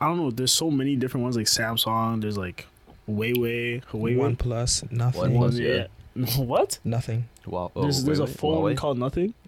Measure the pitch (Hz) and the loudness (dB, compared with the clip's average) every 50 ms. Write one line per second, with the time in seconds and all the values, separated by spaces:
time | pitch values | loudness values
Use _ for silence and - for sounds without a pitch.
0 | 147 156 170 175 160 131 113 123 131 127 - - 165 165 147 135 131 139 143 123 | -2 0 0 0 0 -2 -2 0 0 0 2 2 2 2 2 2 2 2 0 0
1 | 127 127 - 131 120 127 123 113 107 - - - 113 113 113 113 - 110 113 113 | 0 0 -2 -2 -2 0 0 0 0 0 0 0 0 0 -2 -2 0 0 0 0
2 | 113 113 117 110 107 104 101 101 92 90 - - - - - _ - - - - | 2 0 0 -2 -2 -4 -4 -4 -6 -6 -8 -12 -16 -20 -20 _ -20 -20 -20 -14
3 | - - 107 104 110 117 123 123 117 117 117 120 120 120 120 123 - - - 107 | -8 -4 -2 -2 0 0 0 0 0 0 -2 -2 -4 -4 -4 -6 -8 -8 -6 -4
4 | 110 117 123 123 139 139 120 - - 123 117 113 120 120 - - - - 120 117 | 0 0 2 2 2 2 0 0 -2 -2 -2 -2 0 0 -2 -2 -4 -4 -2 0
5 | 120 123 127 180 - 127 127 120 120 - 120 120 - - - - - - - - | 0 0 0 2 2 4 4 4 4 4 2 2 2 0 0 0 -2 -6 -10 -18
6 | - - - 123 127 110 120 139 131 117 143 220 392 - - - - 110 117 120 | -20 -10 -6 -4 -2 0 0 0 0 2 2 2 2 2 -2 -4 -4 -2 -2 0
7 | - - 113 117 120 - - - - - 90 90 90 87 - - - 147 139 135 | 0 0 -2 -2 -2 -4 -10 -16 -10 -6 -4 -4 -4 -4 -2 0 0 2 2 2
8 | 131 147 151 147 147 - 139 - - 151 160 160 - - 147 131 - 147 135 120 | 2 2 2 2 0 -2 -2 -2 0 0 2 2 2 2 2 0 0 0 0 0
9 | 127 139 - 175 175 214 - - - | 0 0 0 0 0 -2 -2 -6 -16